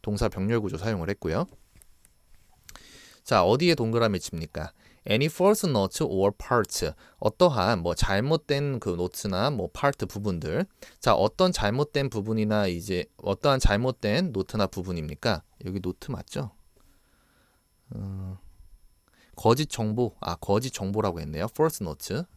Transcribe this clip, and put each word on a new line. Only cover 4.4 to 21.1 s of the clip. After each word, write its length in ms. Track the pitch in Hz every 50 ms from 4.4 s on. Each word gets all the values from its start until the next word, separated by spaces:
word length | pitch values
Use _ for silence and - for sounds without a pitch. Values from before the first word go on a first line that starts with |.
| 82 - - 82 78 - - _ _ _ _ _ _ -
Any 180 | 107 120 143
false 440 | 156 - - 180 202 220 214 - 170
notes 320 | 135 107 98 92 - -
or 300 | 160 - 98 95 95 104
parts, 640 | 104 - - - 127 117 101 - - - 90 78 - - - - _ _
어떠한 600 | - 107 - - 180 175 139 110 90 104 117 90
뭐 140 | 82 87 85
잘못된 840 | - - - 95 98 120 143 160 160 - - 143 139 143 143 135 110
그 100 | - 104
노트나 640 | 87 85 90 90 - - - 101 95 92 110 143
뭐 180 | 147 110 90 -
파트 340 | - - - 143 139 - -
부분들. 600 | - - 104 101 107 90 82 76 78 85 135 196 - _ _ - - - _
자, 140 | - 120 104
어떤 380 | - 98 - - - 185 180
잘못된 580 | 175 - 110 104 113 135 147 - - 143 139 131
부분이나 580 | - 107 98 110 110 110 107 107 107 107 101 95
이제 380 | 87 85 - 90 92 90 - - _ -
어떠한 420 | - 101 98 - - 143 135 131
잘못된 720 | - - 101 104 123 131 127 - - 104 104 151 190 170
노트나 360 | 113 98 92 - - 107 98 92
부분입니까? 760 | - 98 87 95 90 82 76 78 78 - - 117 101 78 - _ _ - -
여기 160 | 92 92 98
노트 280 | 87 90 92 - - -
맞죠? 420 | 131 87 - - - - 139 104 - - _ _ _ _ _ _ _ _ _ _ _ _ _ _ _ _ _ _ _ _ _ _ _ _ _ -
어, 500 | 120 110 98 95 95 95 95 92 95 92 - - - - - - - - - _ _ _ _ _ _ _ _ _ -
거짓 340 | - - 110 117 135 156 -
정보, 460 | - - 110 107 107 120 123 107 - -
아, 140 | - - 85
거짓 360 | - - - 98 107 127 131
정보라고 480 | - - 98 98 98 107 107 98